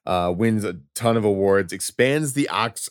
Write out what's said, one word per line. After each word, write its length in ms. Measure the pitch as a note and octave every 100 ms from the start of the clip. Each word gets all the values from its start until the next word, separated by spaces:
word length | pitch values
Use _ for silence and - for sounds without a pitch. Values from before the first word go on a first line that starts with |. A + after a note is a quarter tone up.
| -
uh, 260 | F2+ F2 F2+
wins 280 | A2+ A2
a 140 | G2+ F2+ -
ton 240 | - A#2+ A2+
of 80 | G#2
awards, 480 | G2 G2 G2 F2
expands 600 | G2 - - B2+ D3 D3+
the 140 | C3+ C#3+
Ox-, 400 | G2 A2+ - -